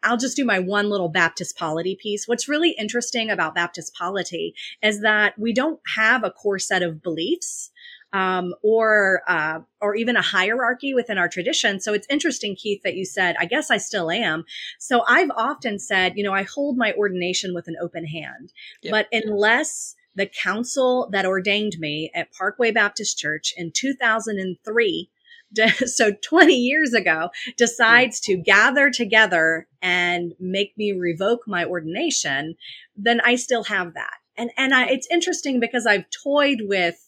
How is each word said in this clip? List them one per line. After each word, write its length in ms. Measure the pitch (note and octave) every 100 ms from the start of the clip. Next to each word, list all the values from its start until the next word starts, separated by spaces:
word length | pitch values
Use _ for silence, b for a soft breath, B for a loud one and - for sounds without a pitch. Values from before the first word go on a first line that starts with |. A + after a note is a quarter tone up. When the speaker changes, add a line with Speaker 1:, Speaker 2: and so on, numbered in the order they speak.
Speaker 1:
I'll 120 | G#3+ A#3
just 200 | B3+ -
do 80 |
my 160 | B3+ G3
one 280 | F#3 G3+ G#3
little 180 | G3+ E3+
Baptist 480 | F3 E3 - E3+ -
polity 400 | E3 D#3+ F3 F#3+
piece. 260 | G#3+ G3+ -
What's 200 | A#3+ -
really 220 | D4 E4+ -
interesting 520 | G#3+ A#3+ A#3+ A#3+ A3
about 260 | F#3 D#3+ D#3+
Baptist 380 | F3 - D#3
polity 600 | - F3 G3 E3+ E3+ E3 - B B
is 200 | G#3+ G#3
that 340 | G#3+ G#3+ G#3 G3+
we 140 | A3
don't 280 | A3 C#4+ D4+ - -
have 260 | A3 B3
a 60 | G#3
core 300 | - G#3 G3
set 220 | - F#3+
of 180 | F3 D#3
beliefs, 680 | F3 E3 F3+ F4 - - - B B B B
um, 420 | G3 F#3+ F#3 F3+ -
or, 600 | G#3+ A3+ A3 G#3+ F#3+ F#3 -
uh, 300 | E3+ D#3 D#3+ E3 _
or 160 | G#3 G#3
even 200 | A#3 A#3
a 60 |
hierarchy 720 | - G3 F#3+ A#3 A#3+ B3 C#4
within 240 | C4 A#3+ G3
our 100 | F3
tradition. 520 | F#3 F3+ D#4 A3+ G3
So 120 | G#3+
it's 140 | G#3 -
interesting, 460 | D4 D#4+ B3 G#3+
Keith, 260 | F#3+ G#3+ G3+
that 100 | F#3+
you 100 | F3
said, 300 | F#3 - F3+ E3
"I 60 | E3+
guess 240 | C4 D4+
I 60 | A3
still 320 | - G#3+ E3
am." 320 | F#3 G#3 D#3+ D#3+ B B B
So 240 | - B3 -
I've 240 | C4 F4 B3
often 440 | A3+ D4 A#3+ G3+
said, 320 | - G3 F#3 F#3+
you 60 |
know, 100 | G3+
I 120 | F#3+
hold 340 | G3 - C#4+ B3
my 160 | A3
ordination 580 | G3 G#3 F3+ F3 F3+ F#3+
with 140 | F3 E3+
an 80 | E3
open 240 | E3+ E3+ D#3+
hand, 460 | D#3+ D3 B2+ D#3+ - B B
Speaker 2:
Yep. 100 | -
Speaker 1:
but 160 | G#3+ -
unless 840 | A#3 G#3+ G#3 G#3 A#3 D#4 - - - _
the 120 | F#3 G3+
council 840 | - - G3+ A#3+ C#4 B3+ B3+ B3
that 140 | G3 F#3
ordained 480 | F#3+ F#3+ G3+ G#3+ E3+
me 320 | D#3 D3+ D#3
at 180 | E3+ -
Parkway 380 | - F#3+ G3+ A#3
Baptist 480 | A3+ G#3 - G#3 -
Church 340 | D3+ D#3 -
in 160 | - E3+
two 220 | - C4
thousand 460 | C4+ A#3+ A3 A3 G#3
and 180 | F#3+ F3+
three, 460 | - A3 A3 D#3+ F3+ _ b b b
de-, 160 | G#3+ A3
<laughs> 180 | - B3
so 260 | - A3 G3+
twenty 320 | - E4 E4 D#4
years 380 | B3 D4 D4+
ago, 340 | A#3 F3+ D#3+ E3+ B B -
decides 640 | A#3 - A3+ A#3 B3+ -
Speaker 2:
Mm. 40 | -
Speaker 1:
to 100 | F#3
gather 500 | E3 G3 A#3 C4+ C#4+
together 800 | B3+ A#3 A3 A3 E3 D#3+ D#3+ - _
and 500 | F#3 F3+ F3 F3 F3 -
make 380 | F#3 G3 G3+ -
me 140 | G#3
revoke 500 | F#3+ F3 E3 F#3+ A#3 -
my 200 | F#3 E3
ordination, 880 | F3+ D#3+ F#3 E4 - D#3+ C#3 D#3 E3 B B B -
then 240 | G#3 A#3
I 140 | B3
still 300 | B3 B3 A#3+
have 280 | G#3 G3+ F3
that. 200 | D#3+ - - _ -
And, 140 | A#3 -
and 160 | C4+
I, 120 | C4+ B3+
it's 220 | C4 -
interesting 500 | E4+ E4 F4+ D4 B3+
because 260 | A#3 B3 A3+
I've 200 | G3+ - -
toyed 360 | D4 C#4+ C#4+ B3+
with 400 | G#3 G3 F3 E3+